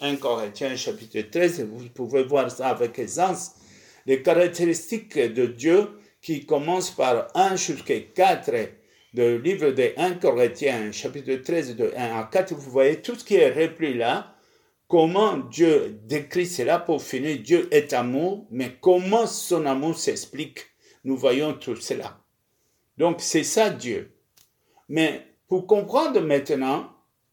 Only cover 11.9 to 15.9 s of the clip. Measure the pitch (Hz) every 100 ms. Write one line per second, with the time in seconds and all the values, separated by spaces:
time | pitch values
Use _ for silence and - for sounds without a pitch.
11.9 | 123 120 113 110 185 185 147 135 131 135
12.9 | 160 - 240 - 190 139 135 160 - 156
13.9 | 123 117 175 - _ _ _ _ _ _
14.9 | 170 160 190 214 156 123 - 165 147 101